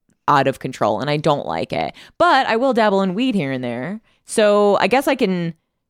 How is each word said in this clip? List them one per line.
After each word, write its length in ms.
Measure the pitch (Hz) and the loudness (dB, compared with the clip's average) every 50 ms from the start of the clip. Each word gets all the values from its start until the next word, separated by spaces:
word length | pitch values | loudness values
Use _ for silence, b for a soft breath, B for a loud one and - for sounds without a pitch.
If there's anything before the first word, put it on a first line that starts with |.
| _ _ _ _ _ | _ _ _ _ _
out 200 | - 147 139 131 | 2 2 2 2
of 120 | 139 123 - | 2 -2 -4
control, 420 | - 135 - - 120 104 107 101 | -6 -10 -6 -2 -2 0 0 -2
and 80 | 131 147 | -2 -2
I 80 | 147 | -2
don't 280 | 151 151 160 143 139 - | 0 0 0 0 0 -2
like 280 | - 82 82 - - 78 | -4 -6 -6 -4 -4 -4
it. 220 | 78 80 - - B B B B | -6 -6 -6 -8 B B B B
But 280 | - 330 349 294 269 262 | 0 2 4 4 2 2
I 80 | - 226 | 0 0
will 160 | 226 269 269 226 | 0 0 0 2
dabble 280 | 233 214 214 196 196 | 2 2 2 2 2
in 120 | 196 190 175 | 0 0 -2
weed 200 | 220 262 262 208 | -2 -2 -2 -2
here 160 | 190 143 135 | -2 -2 -4
and 120 | 135 127 127 | -4 -6 -6
there. 360 | 120 117 123 127 170 208 220 _ _ _ _ _ | -6 -8 -8 -8 -10 -12 -12 _ _ _ _ _
So 520 | - - 226 214 208 208 208 208 202 196 - | -6 0 2 2 4 4 4 4 4 2 2
I 80 | - | 2
guess 200 | 190 233 269 277 | 2 0 0 0
I 80 | 320 269 | 0 0
can, 380 | - 233 190 185 175 170 165 - _ _ _ _ _ _ | 0 0 -2 -2 -2 -4 -6 -8 _ _ _ _ _ _